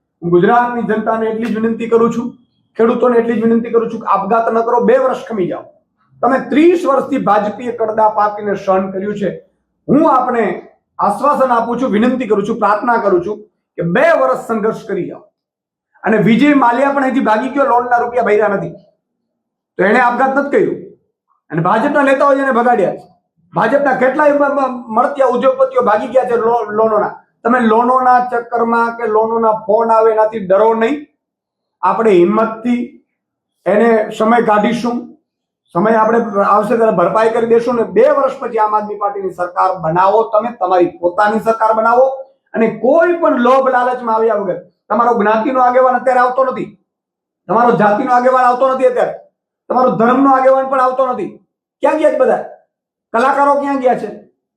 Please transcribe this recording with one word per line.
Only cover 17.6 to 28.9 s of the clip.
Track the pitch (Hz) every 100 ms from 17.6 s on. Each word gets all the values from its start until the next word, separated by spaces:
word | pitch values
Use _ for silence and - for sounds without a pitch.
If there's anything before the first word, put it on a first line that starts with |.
લોનના | 262 240 247 240
રૂપિયા | 240 240
ભર્યા | 202 208 214
નથી, | 196 165 - _ _ _ _ _ _ _ _ _ -
તો |
એણે | 190 240
આપઘાત | 240 240 262 269
નથી | -
કર્યો. | 226 - - - - _ _ _ _ _
અને | 156
ભાજપના | 175 220 285 294
નેતાઓ | 269 269 277
એને | 277 269
ભગાડ્યા | 233 233 220 160 -
છે. | - _ _ _ _
ભાજપના | - 226 277 277
કેટલાય | 247 254 247 294
મ-, | 285 277
મ-, | 269 262 240 226
મળતિયા | 220 285 269 254
ઉદ્યોગપતિઓ | 247 262 262 262 254
ભાગી | 202 220 254
ગયા | 254
છે | 240 233
લો-, | 220 240 208
લોનોના. | 214 220 208 196 - _ _
તમે | 226 247
લોનોના | 226 220 247 254 254 247 247
ચક્કરમાં | 233 240 233 226 233 233